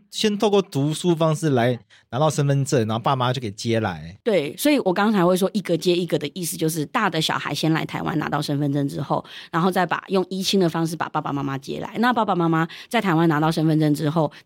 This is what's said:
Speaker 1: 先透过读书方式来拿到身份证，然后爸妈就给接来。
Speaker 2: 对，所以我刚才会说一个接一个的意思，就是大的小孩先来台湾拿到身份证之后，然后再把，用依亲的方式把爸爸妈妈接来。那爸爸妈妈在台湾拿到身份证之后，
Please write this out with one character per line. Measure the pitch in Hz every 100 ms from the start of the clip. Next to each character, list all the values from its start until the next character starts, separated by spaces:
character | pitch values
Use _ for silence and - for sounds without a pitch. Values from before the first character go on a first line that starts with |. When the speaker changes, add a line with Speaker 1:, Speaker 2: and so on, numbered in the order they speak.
| _
Speaker 1:
先 | - 220 208
透 | 214
过 | 202
读 | 190 139 147
书 | 156 180
方 | 160 160 151
式 | 160
来 | 127 120 120 - - _
拿 | 120
到 | 156
身 | 147 143
份 | 139
证， | 131 135 107
然 | 110
后 |
爸 | 156
妈 | 135 123
就 | 127
给 | 113
接 | 101 117 113
来。 | 107 82 82 98
Speaker 2:
对， | 240 185 143 -
所 | 294
以 | 277
我 | 185
刚 | 180 208
才 | 202
会 | 175 185
说 | 190
一 | 214
个 | 175 165
接 | 180
一 | 175 175
个 | 156
的 | 143
意 | 190
思， | 170 -
就 | 160
是 | 160 143
大 | 247 202
的 | 160
小 | - -
孩 | -
先 | 143 160
来 | 160
台 | 160 143
湾 | 160 151
拿 | 147
到 | 147
身 | 147 143
份 | 143
证 | 143 143
之 | 160
后， | 143 151 - - -
然 | 160
后 | 185
再 | 190
把， | 175 147 -
用 | 190 180
依 | 190
亲 | 180 196
的 | 170
方 | 165 165
式 | 165
把 | -
爸 | 156
爸 | 156
妈 | 143
妈 | 139 135
接 | - 147
来。 | - 202
那 | 240
爸 | 240
爸 | 208
妈 | 180 165
妈 | 160 165 - -
在 | 233
台 | 196
湾 | 160 170
拿 | 147
到 | 156
身 | 160 156
份 | 156
证 | 156
之 | 147 151
后， | 165 147 -